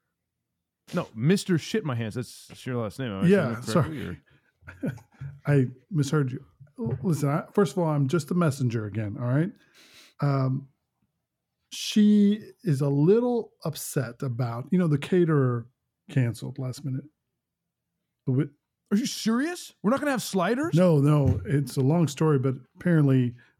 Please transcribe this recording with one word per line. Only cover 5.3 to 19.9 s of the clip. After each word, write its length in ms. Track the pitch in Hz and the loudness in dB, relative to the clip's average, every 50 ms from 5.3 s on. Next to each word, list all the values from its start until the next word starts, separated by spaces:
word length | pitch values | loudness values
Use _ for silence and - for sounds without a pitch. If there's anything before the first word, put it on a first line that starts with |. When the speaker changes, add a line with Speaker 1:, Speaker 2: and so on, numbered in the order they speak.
| - - - | -16 -8 -2
Speaker 2:
<laughs> 0 | |
I 200 | 143 143 139 127 123 - - _ - | 0 2 2 2 0 -4 -12 _ -6
misheard 420 | 196 147 135 - 160 151 139 123 | -4 -2 -2 0 0 -2 -2 -2
you. 120 | 131 - - _ _ _ - - _ - | -6 -10 -14 _ _ _ -20 -20 _ -10
L-, 200 | 226 226 240 - | -8 -6 -6 -4
listen, 260 | - 190 151 131 147 139 | -2 -2 -2 0 0 -2
I, 160 | 143 - - - | -2 -2 -4 -2
first 200 | - 208 202 - | 0 2 2 2
of 60 | - 185 | 0 -2
all, 100 | 170 156 | -2 0
I'm 200 | 151 143 139 131 | 0 0 0 0
just 220 | 165 165 - - | 0 -2 -2 -2
a 40 | 180 | 0
messenger 520 | 180 170 147 127 - 127 120 113 113 107 | 0 2 0 0 0 -2 -2 -2 -2 -4
again, 300 | 104 98 113 107 101 104 - | -4 -6 -6 -6 -6 -6 -6
all 60 | 123 | -2
right? 240 | 123 127 147 170 202 - _ _ _ _ _ - - - - - - _ - | 0 0 0 0 -2 -4 _ _ _ _ _ -20 -20 -20 -20 -20 -20 _ -4
Um, 480 | 147 143 139 135 131 131 131 135 - - _ _ _ _ _ _ _ _ _ _ _ _ _ _ _ _ _ _ _ _ | -2 0 0 0 0 0 -2 -4 -6 -10 _ _ _ _ _ _ _ _ _ _ _ _ _ _ _ _ _ _ _ _
she 680 | - - - - - 214 208 208 208 208 202 202 208 214 - - - _ | -12 -10 -8 -2 2 4 6 6 6 6 6 4 2 0 -4 -12 -18 _
is 180 | - 185 139 131 | -4 -2 0 0
a 80 | 147 143 | 0 0
little 640 | 139 143 151 175 214 233 247 247 240 226 - - _ _ - | 2 4 4 6 6 4 4 0 -2 -4 -4 -8 _ _ -10
upset 580 | 160 143 - - - - 143 123 120 120 - | -8 -8 -8 -10 -6 -4 -4 -4 -6 -8 -8
about, 440 | 147 131 117 113 127 117 117 120 131 - | -6 -6 -4 -4 -4 -4 -6 -8 -4 0
you 80 | 185 180 | 0 2
know, 80 | 180 | 2
the 120 | 160 143 135 | 2 0 0
caterer 680 | - - 190 180 175 160 156 143 131 127 120 120 120 - _ _ _ _ _ _ _ - | 0 0 2 2 4 4 4 2 2 2 0 -2 -6 -10 _ _ _ _ _ _ _ -4
canceled 480 | - 139 123 117 113 - 131 131 131 131 | 0 0 0 0 -2 -6 -10 -12 -10 -8
last 260 | 131 127 123 - - | -10 -10 -10 -8 -8
minute. 200 | 135 131 135 139 302 _ _ _ _ _ _ _ _ _ _ _ _ _ _ _ _ _ _ _ _ _ _ _ | -6 -6 -8 -8 -12 _ _ _ _ _ _ _ _ _ _ _ _ _ _ _ _ _ _ _ _ _ _ _
The 60 | 139 | -2
wi- 180 | 127 135 - - - _ _ _ _ _ _ - | 0 0 -2 -2 -6 _ _ _ _ _ _ -2
Speaker 1:
Are 40 | 202 | 0
you 100 | 214 277 | 0 0
serious? 680 | 202 - - - 220 226 247 285 339 359 - - - - _ | -2 -6 -4 -2 -2 0 0 -2 -2 -6 -8 -12 -16 -12 _
We're 80 | - 202 | -2 0